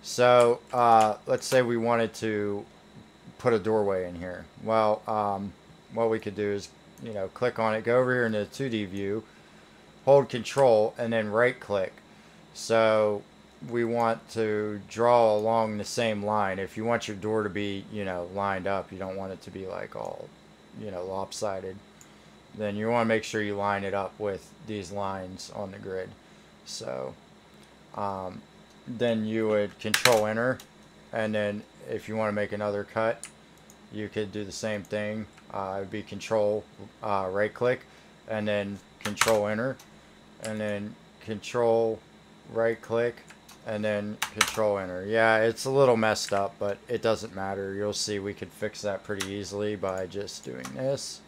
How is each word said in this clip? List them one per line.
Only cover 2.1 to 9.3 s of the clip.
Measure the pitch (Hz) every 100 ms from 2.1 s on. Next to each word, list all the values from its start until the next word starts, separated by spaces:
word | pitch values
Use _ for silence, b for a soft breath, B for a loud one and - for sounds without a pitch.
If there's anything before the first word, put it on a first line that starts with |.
to | - 110 107 104 101 - - - - - - - -
put | 127
a | 113
doorway | 95 110 101 95 90
in | 87
here. | 90 87 85 -
Well, | 104 110 107 107 -
um, | 107 104 98 101 - - - -
what | 110 113
we | 113
could | 107
do | 101 104
is, | 101 95 - - -
you | 117
know, | 104 95
click | - 123 -
on | 113
it, | 110
go | 110 123
over | 127
here | 127 117
in |
the | 107
two | 101 - 139
D | 113
view, | 101 98 98 104 110